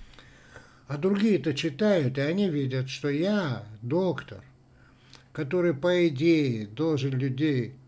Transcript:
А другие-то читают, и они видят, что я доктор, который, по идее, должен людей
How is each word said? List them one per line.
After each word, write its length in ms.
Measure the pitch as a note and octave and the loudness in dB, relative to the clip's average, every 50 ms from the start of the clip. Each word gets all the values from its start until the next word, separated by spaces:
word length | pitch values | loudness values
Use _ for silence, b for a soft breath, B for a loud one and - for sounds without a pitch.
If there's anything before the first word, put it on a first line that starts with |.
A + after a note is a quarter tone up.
| B B B B B B B B B B B B B B B B B B | B B B B B B B B B B B B B B B B B B
А 80 | C#3 D3 | -6 -2
другие-то 560 | D3+ F#3+ G#3 G3+ G#3 A3+ G#3 E3 B2+ E3 C#3 | 0 0 2 2 2 2 2 2 2 -2 -2
читают, 640 | C#3 - D#3+ C3+ - G#3+ G#3+ G3+ F3+ D3 B2 B2+ C#3 | -2 -2 -4 -2 0 2 2 4 2 2 0 0 -2
и 20 | |
они 280 | C#3 D3 E3+ G3 G#3 F#3+ | -2 -2 0 0 0 0
видят, 400 | D3+ D3 C#3 B2+ B2+ C3 B2+ C3 | 0 0 -2 -2 -2 -4 -4 -6
что 200 | - - - D3 | -6 -6 -4 -2
я 560 | C#3+ D3 E3 G3 G#3+ G#3 F#3 D3 B2 G#2 G#2 G#2 G#2+ G#2 | -2 0 0 0 0 0 0 -2 -4 -6 -8 -12 -16 -12
доктор, 640 | A2+ A#2 C#3 F3 F#3+ F3+ C#3+ B2 - - - F#2+ - - - _ _ _ B B B B B B B B B B B B B | -6 -2 -2 0 0 0 -2 -4 -6 -12 -14 -18 -20 -20 -20 _ _ _ B B B B B B B B B B B B B
который, 400 | - D#3 C3 F3 F3+ F3 F3 D#3 | -8 -6 -2 0 2 2 2 2
по 360 | C3 C#3 F3 F3+ F3+ F3 E3+ | 2 2 2 4 4 4 4
идее, 580 | C#3+ B2+ D3+ E3+ E3 D#3 D3 C3+ A#2 A2 G#2+ | 2 2 4 4 6 6 4 2 0 -2 -4
должен 460 | G2+ G#2+ A#2 D#3 E3 D#3 C3+ C3 C#3 C3 | -6 -6 -4 -2 0 0 0 0 -2 -2
людей 600 | B2+ C3+ C#3 B2+ B2+ D3+ D#3 C#3+ B2+ A#2 G#2 - - - | 0 -2 -2 -2 0 0 0 0 0 -2 -4 -6 -14 -20